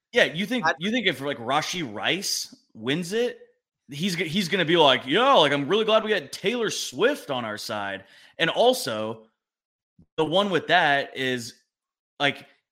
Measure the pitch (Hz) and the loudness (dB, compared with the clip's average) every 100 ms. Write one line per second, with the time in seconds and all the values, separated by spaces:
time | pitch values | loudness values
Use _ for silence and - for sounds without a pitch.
0 | _ 240 156 151 208 247 165 165 185 240 | _ 2 2 0 -4 -2 0 -2 -2 -2
1 | 190 123 143 123 117 147 151 180 135 101 | 0 -2 -4 -6 -2 -2 -2 -6 -8 -6
2 | 110 170 196 - - - _ 113 113 156 | -4 -4 -4 -6 -8 -16 _ -10 -4 -4
3 | 170 220 240 - - _ _ _ - 139 | -4 -4 -4 -6 -18 _ _ _ -16 -6
4 | 196 165 165 175 170 190 156 175 143 127 | -4 -4 -2 -2 -2 0 4 6 6 6
5 | 127 175 269 247 147 143 139 208 208 220 | 2 2 6 6 6 2 0 0 4 2
6 | 214 202 135 - 196 247 208 - - 127 | 2 -2 -4 -6 -4 -2 -2 -4 -8 0
7 | 226 285 - 131 113 107 - 107 101 98 | 0 0 -6 -6 -6 -8 -6 -6 -6 -8
8 | - - - - 160 165 233 247 135 107 | -14 -20 -16 -4 -2 2 2 2 -2 -6
9 | 110 113 - _ _ _ _ _ _ _ | -6 -8 -16 _ _ _ _ _ _ _
10 | _ - 156 180 202 165 143 170 156 139 | _ -4 0 0 2 0 2 4 4 2
11 | - - 131 127 117 - _ _ _ _ | -2 -4 -4 -4 -6 -16 _ _ _ _
12 | _ - 143 120 - _ _ | _ -4 -2 -2 -10 _ _